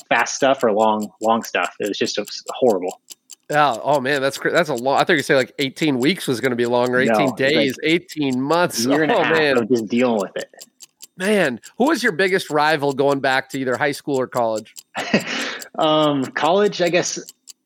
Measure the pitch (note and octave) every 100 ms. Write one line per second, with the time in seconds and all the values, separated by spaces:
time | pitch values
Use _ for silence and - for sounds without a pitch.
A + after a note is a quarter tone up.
0 | - C#3+ - - C3+ C3+ A#2 G#2 A2 G#2+
1 | G#2 - A2 A2+ - F#2+ F2 - G2+ F#2+
2 | A#2 - G#2 - - - B2+ F#2+ F2+ -
3 | - - _ - - D3 C#3+ A2 C3 D3
4 | B2+ D3 C3+ - D3+ D3 D#3+ B2 C3 B2+
5 | D#3 D#3 C3 C#3 A#2+ - C3+ - D#3 B2+
6 | C#3 F#3+ - A2+ C3 A#2+ A#2+ B2 B2+ B2+
7 | C3 A2 - - C3+ D#3+ C#3 - D#3 E3+
8 | - D#3 C#3 B2+ C#3 E3+ F3 A#2 B2 D3
9 | D3+ G#3+ D#3+ D#3+ D3 B2+ G#2+ A#2+ G#2 A#2+
10 | B2 A2 F#2 - - - - _ - _
11 | - - F#3+ G#3 D3+ A#2 - - C4+ C#4+
12 | A3+ D#3 F#3+ F#3 - D3 D3+ D#3 C#3+ C#3
13 | C#3+ C#3 C3+ C3 - C#3 C3 A#2+ C#3+ C3+
14 | - C3 B2 B2+ A#2 A2 A2 - - -
15 | - - - - - - - - D#3 D#3
16 | D3+ C#3+ B2+ - D3+ F#3+ G#3 - F3 E3+
17 | - - - - - -